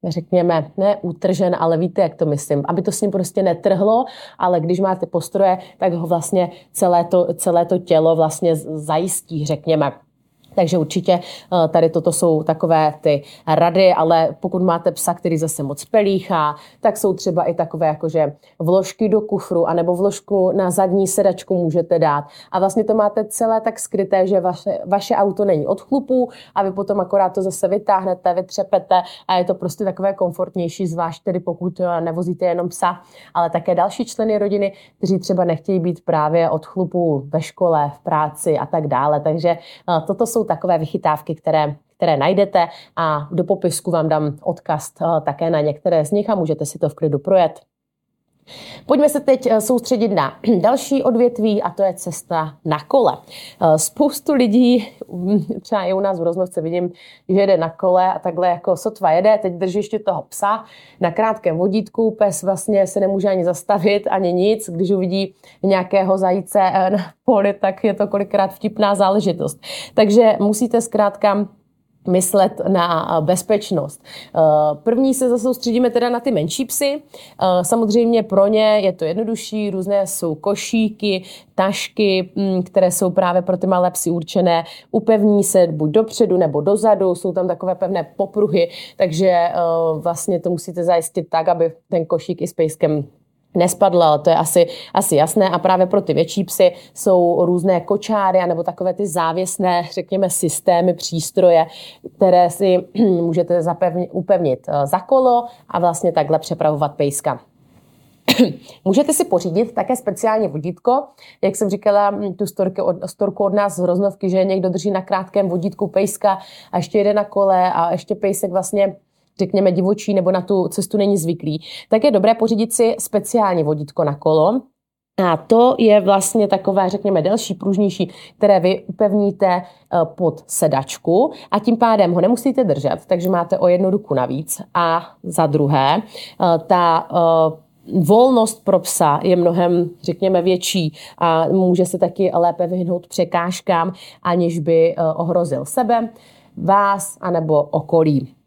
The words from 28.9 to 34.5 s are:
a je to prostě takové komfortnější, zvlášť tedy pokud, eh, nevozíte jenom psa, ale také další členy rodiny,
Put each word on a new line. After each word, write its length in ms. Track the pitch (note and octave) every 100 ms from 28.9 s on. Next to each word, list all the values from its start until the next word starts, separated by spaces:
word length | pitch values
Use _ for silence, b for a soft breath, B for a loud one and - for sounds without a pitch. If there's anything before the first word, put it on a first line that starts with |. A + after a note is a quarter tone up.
| F#3 F3+ B -
a 100 | F#3
je 60 |
to 100 | F3+
prostě 300 | F#3 F3+ -
takové 280 | G3 F#3 G3
komfortnější, 760 | G3 F3+ E3 F#3 - E3+ - F#3
zvlášť 380 | E3 E3 D#3
tedy 160 | - F3+
pokud, 400 | F3+ E3+ F3+ F3
eh, 200 | F3+ E3+
nevozíte 460 | E3 E3 F3 F3+ F3+
jenom 220 | F3 F3+
psa, 320 | F3 F3+ F3 B B B
ale 160 | - E3+
také 240 | E3+ E3
další 300 | F3+ F#3 -
členy 340 | A#3 - A3 G#3+
rodiny, 340 | G3+